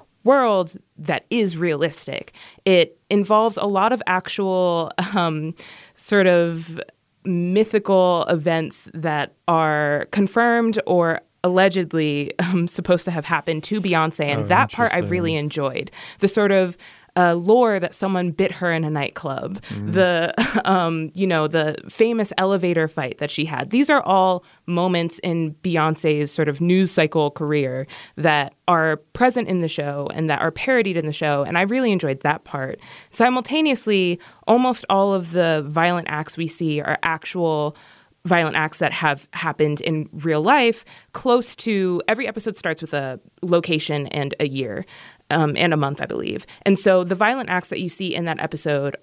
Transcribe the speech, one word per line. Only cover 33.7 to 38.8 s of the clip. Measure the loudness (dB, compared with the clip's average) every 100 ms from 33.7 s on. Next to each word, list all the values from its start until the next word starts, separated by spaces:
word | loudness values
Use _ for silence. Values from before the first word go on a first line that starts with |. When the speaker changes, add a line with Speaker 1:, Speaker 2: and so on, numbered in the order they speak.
| 0 2 2 2 -2 -8 -4 2
Speaker 1:
almost | 4 4 0 0
all | 2 4
of | 0 0
the | 0 2 0 -2
violent | 0 0 0 -4
acts | -6 -6 -6
we | -6
see | -4 -2 -2
are | -2 -2
actual | -2 -4 -6 -2 0 0 -2 -6 -18 -20 _ _
violent | 0 2 2 0
acts | -2
that | -2